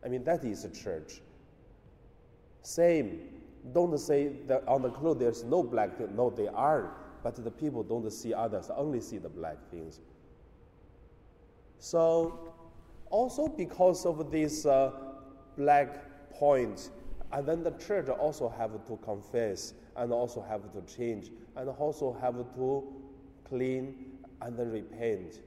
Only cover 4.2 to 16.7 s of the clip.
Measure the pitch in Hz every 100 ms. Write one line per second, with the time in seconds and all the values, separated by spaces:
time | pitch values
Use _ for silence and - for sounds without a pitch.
4.2 | 143 139 - 131 - 135 127 123 156 139
5.2 | 120 113 113 165 127 117 104 - 110 101
6.2 | 123 110 104 104 135 151 90 - - -
7.2 | 117 120 113 - 156 123 98 117 110 104
8.2 | 117 107 113 101 87 - 147 135 - 101
9.2 | 82 80 80 73 - 87 80 78 - -
10.2 | - - - - - - - - - -
11.2 | - - - - - - - 170 165 165
12.2 | 165 - - - - - - - - 208
13.2 | 254 247 311 311 175 - 185 175 175 156
14.2 | 147 156 156 147 147 135 135 - - -
15.2 | - - - - 143 147 139 - - -
16.2 | - - 147 139 117